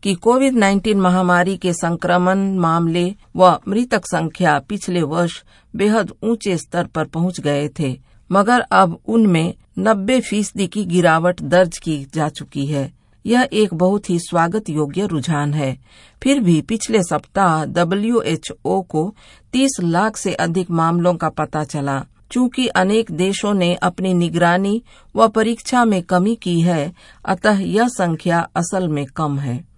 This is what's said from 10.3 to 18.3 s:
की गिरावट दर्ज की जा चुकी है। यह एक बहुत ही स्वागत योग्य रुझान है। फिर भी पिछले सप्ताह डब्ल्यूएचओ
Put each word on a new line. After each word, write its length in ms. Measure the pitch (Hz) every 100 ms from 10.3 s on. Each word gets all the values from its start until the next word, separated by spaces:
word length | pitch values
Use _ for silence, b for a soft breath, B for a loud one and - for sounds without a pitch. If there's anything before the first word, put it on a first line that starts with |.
| 214 202 - 185
की 180 | 202
गिरावट 560 | 185 175 170 160 175 180
दर्ज 360 | 147 175 180 -
की 260 | - 151 139
जा 140 | 160 156
चुकी 380 | 151 143 143 139
है। 240 | 147 135 - _ _
यह 240 | - 240 254
एक 200 | 202 214
बहुत 340 | 165 180 202 202
ही 80 | 175
स्वागत 500 | 170 170 165 214 214
योग्य 360 | 151 151 143 202
रुझान 480 | 160 127 151 147
है। 220 | 151 135 127 b b b b
फिर 180 | - 277
भी 200 | 190 165
पिछले 400 | 143 220 - 220
सप्ताह 640 | 175 151 - - 190 156
डब्ल्यूएचओ 1160 | 147 147 175 196 220 240 -